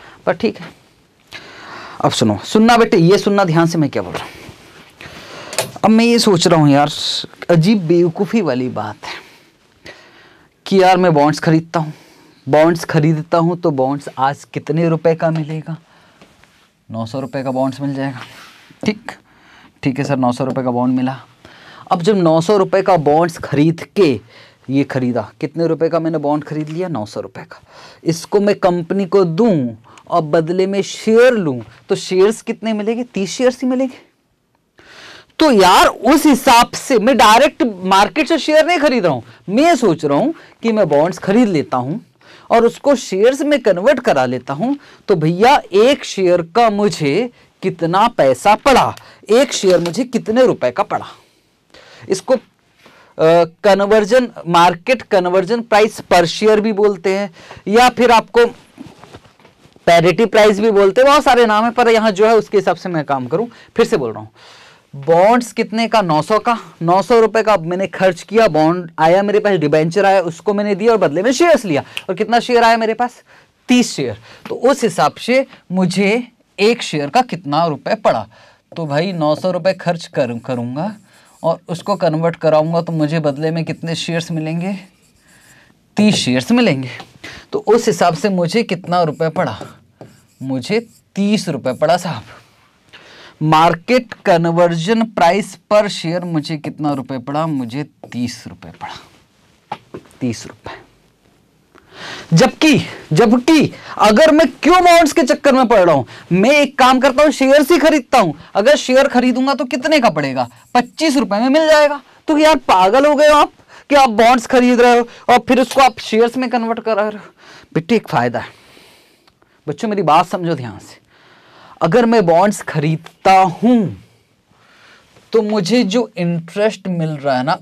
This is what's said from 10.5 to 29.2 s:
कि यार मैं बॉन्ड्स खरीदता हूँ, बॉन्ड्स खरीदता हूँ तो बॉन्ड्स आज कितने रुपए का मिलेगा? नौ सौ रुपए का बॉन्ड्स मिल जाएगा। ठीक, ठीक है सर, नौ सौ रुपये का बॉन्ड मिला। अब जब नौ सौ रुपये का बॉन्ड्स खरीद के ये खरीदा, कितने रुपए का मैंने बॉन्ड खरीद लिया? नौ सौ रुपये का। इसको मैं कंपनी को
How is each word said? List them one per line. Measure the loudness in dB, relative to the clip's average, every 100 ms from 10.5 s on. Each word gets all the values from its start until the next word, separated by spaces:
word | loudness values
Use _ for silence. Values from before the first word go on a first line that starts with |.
| _ -2
कि | 2
यार | 4 4
मैं | 2
बॉन्ड्स | 2 0 0
खरीदता | 0 -2 -2 -6
हूँ, | -6 -12 _ _ _ _ -2
बॉन्ड्स | 2 2 0
खरीदता | -2 0 0 -2 -2 0
हूँ | 0 -2
तो | -2
बॉन्ड्स | -2 -4 -6 -10 -4
आज | -4 -4
कितने | -12 -12 -6 -2 -2
रुपए | 0 -2
का | 0 -2
मिलेगा? | -4 -6 -10 -12 -14 _ _ _ _ _ _ _ _ _ _ -14
नौ | -12 -10
सौ | -10
रुपए | -10 -8
का | -6
बॉन्ड्स | -4 -4 -4
मिल | -8
जाएगा। | -6 -8 -10 -16 -20 -20 -20 _ _
ठीक, | -8 -8 -10 -20 _ _ _ _ _ _ -6
ठीक | -4
है |
सर, | -4 -2
नौ | -2
सौ | -4
रुपये | -6 -6
का | -4
बॉन्ड | -4 -2 -2
मिला। | -4 -8 -16 _ -20 -20 -20 -14 -6
अब | -2
जब | 0 2
नौ | 2 2
सौ | 2 0
रुपये | 2 0
का | 2 2
बॉन्ड्स | 2 0 0 -4
खरीद | -4 0 0 -2 -4 0
के | 0 0 -8 -20 -20 _ -4
ये | -2
खरीदा, | -2 -2 -4 -4 -8 -10
कितने | -8 -4 -4
रुपए | -2 -2
का | -2
मैंने | -4 -4
बॉन्ड | -4 -4
खरीद | -6 -10 -8
लिया? | -8 -8
नौ | -8 -8
सौ | -10
रुपये | -12 -16
का। | -20 -20 _ -20 -20 -10
इसको | -6 -6 -2 0
मैं | 0 0
कंपनी | 0 -2 -4 -6 -2
को | 0